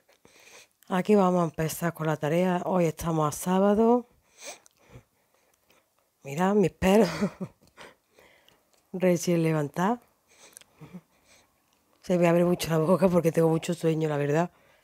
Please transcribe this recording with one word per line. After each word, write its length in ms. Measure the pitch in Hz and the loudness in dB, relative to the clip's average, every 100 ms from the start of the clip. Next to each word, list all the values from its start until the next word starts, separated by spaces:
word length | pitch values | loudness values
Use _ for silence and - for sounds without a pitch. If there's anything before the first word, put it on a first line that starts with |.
| _ _ _ _ - - - _ - | _ _ _ _ -20 -20 -20 _ -6
Aquí 260 | 190 185 208 | -4 2 4
vamos 260 | 185 180 | 4 2
a 40 | 170 | -2
empezar 460 | - 160 - 170 | -4 -6 -6 -6
con 140 | 160 156 | -4 -6
la 120 | 151 | -4
tarea. 440 | 151 165 185 175 - | -2 0 0 -2 -2
Hoy 200 | 185 170 | 0 0
estamos 420 | - 160 160 151 | -2 -4 -2 -2
a 80 | - | -4
sábado. 720 | 180 185 202 208 226 240 233 _ _ _ - - _ _ _ - _ _ _ _ _ _ _ _ _ _ _ _ | -2 0 2 2 2 2 -2 _ _ _ -20 -20 _ _ _ -20 _ _ _ _ _ _ _ _ _ _ _ _
Mirad, 320 | 139 143 185 | -12 -4 0
mis 160 | 208 170 | 2 0
pelos. 400 | - 185 202 185 160 185 - 180 _ _ - - _ | 0 2 4 2 0 -6 -6 -16 _ _ -20 -20 _
<laughs> 960 | _ _ _ _ _ _ _ _ _ | _ _ _ _ _ _ _ _ _
Recién 480 | 185 180 170 - 170 | -2 0 0 0 0
levantado. 600 | 160 156 143 - 185 240 _ _ _ _ - - - _ 156 180 - _ _ _ _ _ _ _ _ _ | 0 0 -4 -2 -2 -4 _ _ _ _ -20 -20 -20 _ -20 -20 -20 _ _ _ _ _ _ _ _ _
Se 160 | - 180 | -4 2
me 80 | 170 | 2
abre 180 | 170 175 | 4 2
mucho 240 | 175 - | 0 -2
la 80 | 160 | -2
boca 320 | 156 160 190 | 0 2 2
porque 220 | 175 160 | 2 2
tengo 180 | 160 165 | 2 2
mucho 240 | 160 - | 0 -2
sueño, 340 | 170 165 160 156 | -4 -2 -2 -2
la 100 | 147 | -2
verdad. 340 | 143 151 175 - _ _ | -2 0 -2 -6 _ _